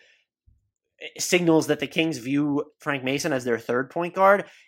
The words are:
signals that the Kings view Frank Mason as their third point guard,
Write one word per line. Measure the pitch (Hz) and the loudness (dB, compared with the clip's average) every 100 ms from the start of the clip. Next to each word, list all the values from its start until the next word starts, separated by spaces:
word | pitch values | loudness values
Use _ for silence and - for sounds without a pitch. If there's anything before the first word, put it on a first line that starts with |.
| _ _ _ _ _ _ _ _ _ _ - - | _ _ _ _ _ _ _ _ _ _ -16 -10
signals | - 180 170 160 147 | 0 2 4 4 2
that | 147 | -2
the | 139 | -2
Kings | - 165 139 | -2 -2 -2
view | 120 143 147 143 - _ | -2 -2 0 -2 -4 _
Frank | 156 139 | -6 -4
Mason | 127 139 - | -2 -4 -2
as | 135 | -2
their | 123 117 | -2 -2
third | - 123 135 | -2 -4 -4
point | 175 175 | -6 -6
guard, | 180 190 202 - - | 2 4 4 0 -16